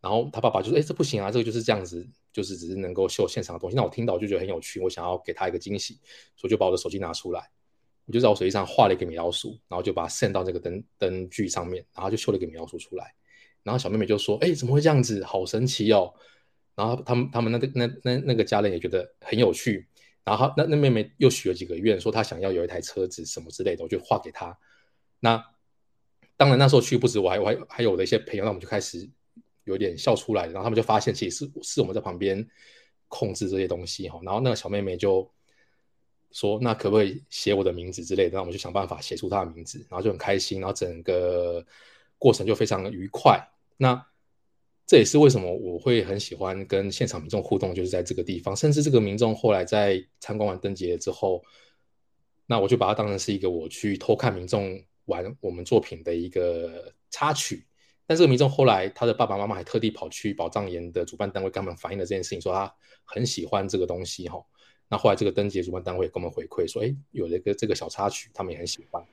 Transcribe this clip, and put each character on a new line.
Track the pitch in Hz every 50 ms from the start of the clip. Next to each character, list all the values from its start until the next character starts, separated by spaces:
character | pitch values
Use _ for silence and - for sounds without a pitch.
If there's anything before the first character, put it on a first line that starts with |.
然 | - 92
后 | 104 117 123 143 -
他 | 113
爸 | - 117
爸 | - 95 92
就 | 110
说 | 120 -
：“哎， |
这 | 156 - -
不 | - 156
行 | - - 107
啊， | 98 98
这 | 107
个 | 123 113
就 | 117
是 | 110 117
这 | 110 123
样 | 110 101 92
子， | 85 85 85 90 131 - _ _ _ _
就 | -
是 | 101 98 95
只 | 85 85
是 | 82 95
能 | 98 95 90
够 | 90 95 95
绣 | 92 - - 104
现 | - - - -
场 | - 87
的 | 85
东 | - 90
西。” | 104
那 | 135 113
我 | 90
听 | - - 117
到 | 117 92
就 | 90 107
觉 | 101 101
得 | 87
很 | 92
有 | 95 92 82
趣， | - - - -
我 | 92 92
想 | - 85 85
要 | 87 92 90
给 | - -
他 | 85 - 95
一 | 92
个 | 87 87
惊 | - 98 104
喜， | 98 - - 78 _ _ _ - - - _ _
所 | _ -
以 | 92
就 | 107
把 | 101 95
我 | 92
的 | 92
手 | 90 - 90
机 | 92
拿 | 98 95 82 82
出 | - - 78
来， | 87 85 - _ _ _ _ _ _ _ _ _ _ _ _
我 | -
就 | 107 120
在 | 127
我 | 113 104
手 | - 92
机 | 95
上 | 98 101 95
画 | - - - 117
了 | 98 92
一 |
个 | 90 92
米 | 87 82
老 | 82 82 87
鼠， | - - - 110 - - _
然 | _ 90
后 | 90 92
就 | 101 90
把 | 85 82
它 | 82
send | - - - 101
到 | 95 95 90
这 | 92
个 | 87 87
灯-， | - 87 90 98 - _ _
灯 | _ 101 90 92 92 92 90
具 | - - 104
上 | 90 - 92 87
面， | 87 90 90 - _ _
然 | - 92
后 | 98
就 | 110
绣 | 113 - -
了 | 101 92
一 |
个 | 92
米 | 80 78
老 | 82 82
鼠 | 80 - 82
出 | - _ -
来。 | 92 - - _ _ _ _ _ _ - _ _ _
然 | _ 101
后 | 113
小 | 127 - 92
妹 | 104
妹 | 110 104
就 | 92 107
说 | 101 - - 104 -
：“哎， | - 185 165
怎 | 143 127
么 | 120 135
会 | 147
这 | 151 160
样 | 151 135 120
子？ | 110 107 98 92
好 | - - 98 92
神 | 90 - 110 127
奇 | 127 - - 107 107 107
哦！” | 101 90 - _ _ - - _ _ _ _ _ _ _ _ _
然 | - 104
后 | 113 120 123 139
他 | - 123
们， | 120 131 139
他 | - 117
们 | 117 110
那 | 117 120
个， | 135 135 139
那， | 127 120 120 - - _
那， | 123 123 135 135
那 | 139 120
个 | 113 101
家 | - 113 104
人 | 104 104
也 | 90 85
觉 | 87
得 | 87 95 92 87 - _ _
很 | - - 113
有 | 110 123 98 82
趣。 | - - - 104 92 - _ _ _ _ _ _ _ _
然 | 95 107
后 | 107 131 143 139
那， | 147 156
那 | 170 151
妹 | 147 143 135
妹 | 120 110 107 - _
又 | _ - 127
许 | 123 - - 95
了 | 92
几 | 90 92
个 | 85 85
愿， | 85 98 110 104 90
说 | - -
她 | 95 113 107
想 | - - 82
要 | 95 98
有 | 92 87 85
一 |
台 | 85 82 85
车 | 80 - - 98 92
子 | 92 - - 80
什 | - - -
么 | 80 78
之 | - -
类 | 92 95 87
的， | 82 82
我 |
就 | 82 - -
画 | - - 110
给 | 98 - 78
她。 | - - 92 87 90 _ _ _ _ _ _ _ _ _ _ _ _ _
那 | - 113 113 113 - - _ _ _ _ _ _ _ _ _ _ _ _ _ _ _ _ _
当 | - 139 143
然 | 131
那 | 123 139
时 | 135 143
候 | 127
去 | 117 - 131
不 | 117 -
止 | 120 113 107
我， | 95 90
还， | 92 104
我 | 95
还， | 104 117 - - _
还 | - - 120
有 | 110
我 | 95
的 | 87
一 | 95
些 | - 117
朋 | 107 - - -
友， | 101 98
那 | 110
我 | 95
们 | 90
就 | 92
开 | - 110 104
始 | - - - 87 92 117 _ _ _ _ _ - _ _ _ _ _
有 | 104 95
点 | 98 104 95 85
笑 | 80 - 135 113
出 | - - - 110
来， | 95 87
然 | 82 85
后 | 95 95
他 | 117
们 | 113
就 | 113
发 | 110 - 110 104
现 | - 117 104
其 | - 104 90
实 | - - 147
是， | 135 - -
是 | - - - 147
我 | 107
们 | 90 95
在 | 110
旁 | - 101 90
边 | 87 98 95 95 98 110 - _ _ - - - - _ _ _ _ _
控 | _ - - 127 101 90
制 | - 107
这 | 92 98
些 | 95 95
东 | 87 90 87 90
西 | 85 - - 95 85
哈。 | - 82 87
然 | 92 98
后 | 110
那 | 131 127
个 | 110
小 | - -
妹 | 92 101 101
妹 | 101 95 90
就 | 85 - 98 95 95 92 - _ _ _ _ _ _ _ _ _ _ _ _ _ _ _ _ _ _ _ _
说 | _ - - 101 107 107
：“那 | 123 120 107
可 | - - 101
不 | 104
可 | 110 104
以 | 95 - 71 - _
写 | - - - 98 101
我 | 98 95
的 | 92
名 | 87 87 85 92
字 | 90 - 85
之 | 85 95
类 | 98 95
的？” | 85 87
那 | 95
我 | 92
们 | 87
就 | 87
想 | 98 - 90 87
办 | 98 95
法 | 85 - 85
写 | - - 92
出 | 85 - 92
她 | 101 98 92
的 | 85
名 | 80 85 82
字， | - - 71 - _
然 | 90
后 | 90 95
就 | 110
很 | 95
开 | 82 - - 101 95
心， | - - 98 95
然 | 95
后 | 95 98
整 | - 95 90 85 82 85
个 | - 90 90 90 90 90 87 87 87 85 85 82 _ - - - - - _ _ _ _
过 | _ - 131 110
程 | - 98
就 | 107 107
非 | - 113
常 | - 104 95 92 101
愉 | - 90 92 101
快。 | - - - 139 104 - - _ _ _ _ _ _
那 | _ 135 127 123 127 - _ _ _ _ _ _ _ _ _ _ _ _ _ _ _ _
这 | - -
也 | 131 107
是 | - -
为 | 147 151
什 | 139 120 104
么 | 95 87
我 | 87 - - 90 87 85
会 | - 127 123 113 95
很 | 92 98 101
喜 | - - 87
欢 | - 95 92 95 95 98
跟 | - 98 98 98 98
现 | 95 - -
场 | - - 90
民 | 76
众 | 78 - 104
互 | - - 104
动， | 95 - 92 87
就 | 95
是 | 90 90
在 | 90 90 87
这 | - 92
个 | 90 87
地 | 90 92
方。 | 85 - 98 98
甚 | - - 151
至 | 143 151 147
这 | 156
个 | 135 117
民 | 107 98 98
众 | 110 120 110 107
后 | - - 113
来 | 104 92 90
在 | 87 110 107 104 101 98 92 92 _ _ _
参 | - - 107
观 | 107 104
完 | 104 92 90
灯 | - 98 98
节 | 95 92 87 87
之 | 82 - 98
后， | 90 - - 95 92 87 - _ - - _ _ _ _ _ _ _ _ _ _ _ _ _ _ _ _ _
那 | - 120 110
我 | 98
就 | 101 123
把 | 110 101
它 | 92 107
当 | - 107
成 | 104 98
是 | 95 - - 101
一 | 98
个 | 98 92
我 | 90 82 80
去 | 80 - - - 104 98
偷 | 90 - - 107
看 | - - 120
民 | 98 90 87
众 | 90 - 104 98 95 92 98 - _ _ _ _
玩 | - 95 - 90 101 139 _
我 | - 95
们 | 87 87 87
作 | - 123 110
品 | - - - 80 80
的 | 85 85
一 | 85 87 90
个 | 90 92 87 87 85 85 85 85 82 85 - - _ _ _ _
插 | - - 143 151 151
曲。 | - - - - 82 _ _ _ _ _ _ _ _ _
但 | - 160
这 | 165 175
个 |
民 | 147 127
众 | 123 143
后 | 135 139 - 135
来 | 127 107 95 92 101
他 | - - 120
的 | 117 113
爸 | - 120
爸 | 110 98
妈 | 101 101
妈 | 107 104
还 | 92 85
特 | - - 113
地 | 113 107
跑 | - - 82 78
去 | - - - 104
宝 | 98 - 85
藏 | 85 - 110 101 92
岩 | 87 85 87 85
的 | 85 90 87
主 | - -
办 | - 101 101
单 | - 98 95
位 | 95
跟 | - 95 98
他 |
们 | 92 85
反 | - - 85
映 | 95
了 | 98 90
这 | 87
件 | 101 95 87
事 | -
情， | - 87
说 | - 98 90
他 | 95 98 95 _ _ _ _ - _ _
很 | - - - 123
喜 | 123 - - 85
欢 | - - 101 98
这 | 95 -
个 | 95 90
东 | 87 87 87 92
西 | - - - 90
吼。 | 85 85 85 - _ _ _ _ _ _ _ _
那 | _ 107
后 | 98 - 113
来 | 98
这 | - 110
个 | 101
灯 | 87 - 101 101
节 | 95 95 87
主 | 90
办 | 90 92
单 | 87 90 90
位 | 92 92
也 | 92
跟 | - 92
我 | 90
们 | 82
回 | - - 80
馈 | - - - 87 82
说， | - 110 110
诶， | 127 139 139 - _
有 | - - 90
了 | 82 85
一 | 92
个 | - 101 101
这 | - -
个 | 104 92
小 | - 85 80
插 | - - 98
曲， | 101 - - - - _
他 | - 98
们 | 92 82
也 | 76
很 | 85
喜 | 80 - - - _
欢。 | - 87 - _